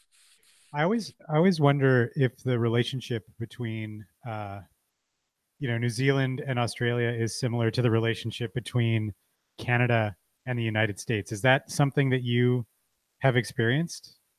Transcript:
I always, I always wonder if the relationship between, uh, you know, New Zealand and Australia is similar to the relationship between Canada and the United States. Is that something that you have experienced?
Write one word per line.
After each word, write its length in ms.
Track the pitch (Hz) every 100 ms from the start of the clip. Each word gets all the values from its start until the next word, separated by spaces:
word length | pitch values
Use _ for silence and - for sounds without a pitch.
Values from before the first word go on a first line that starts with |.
| _ _ _ _ _ _ _
I 80 | 147
always, 320 | 170 226 180 - -
I 40 | 156
always 240 | 190 160
wonder 520 | 143 139 135 127 117 156
if 200 | 131 -
the 140 | 127 120
relationship 680 | 117 117 117 131 - 117 - -
between, 640 | 117 - 117 110 110 107 104 _ 123
uh, 320 | 107 101 101 87 _ _ _ _ _ _ _ _ -
you 80 | 135
know, 100 | 117
New 100 | 120
Zealand 540 | 113 139 139 131 127 139
and 120 | 123
Australia 500 | 117 - 120 120 117
is 300 | 117 113 -
similar 300 | 123 117 113
to 120 | 120
the 80 | 117
relationship 640 | 113 113 110 113 - 120
between 600 | - - 123 113 113 107 - _ _ _ -
Canada 560 | 123 120 120 117 107 92 _ _ 127
and 120 | 120
the 40 |
United 360 | 113 107 110 98
States. 340 | - 110 -
Is 100 | 104
that 280 | 127 135 -
something 400 | - 139 147 135
that 120 | 127
you 420 | 123 120 123 123 117 _ _ _ _ -
have 180 | 135 123
experienced? 840 | - - 113 143 170 - - _ _